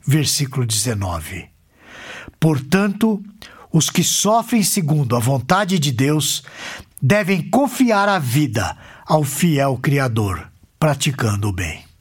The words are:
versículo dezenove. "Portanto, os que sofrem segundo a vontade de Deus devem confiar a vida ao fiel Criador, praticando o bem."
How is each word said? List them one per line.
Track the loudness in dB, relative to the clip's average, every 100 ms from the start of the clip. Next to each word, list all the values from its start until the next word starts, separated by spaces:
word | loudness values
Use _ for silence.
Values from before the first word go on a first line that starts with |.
| 2
versículo | 0 2 -2 -2 -2 -2
dezenove. | -2 -2 -2 -4 -6 -8 -14 -16 _ _ _ -20 -20 -18 -16 -18 _
"Portanto, | 0 2 0 0 0 2 0 0 -6 -20 -20 -20 -2
os | 0 2
que | 0
sofrem | 0 0 2 2 2 0
segundo | 0 0 0 0 2 0
a |
vontade | 0 -2 0 0 2 0
de | 0
Deus | 0 2 2 0 -6 -10 -16 -14 -14 -18 -4
devem | 2 2 2 0 2
confiar | 0 0 2 2 4 2
a | 0
vida | 0 0 0 -2 -4 -8 -18 -20 0
ao | 0
fiel | 2 0 2 2 2 0
Criador, | 0 0 0 0 -2 -4 -10 _ _ _
praticando | 0 2 -2 0 -2 0 -2
o |
bem." | -4 -6 -8 -16 _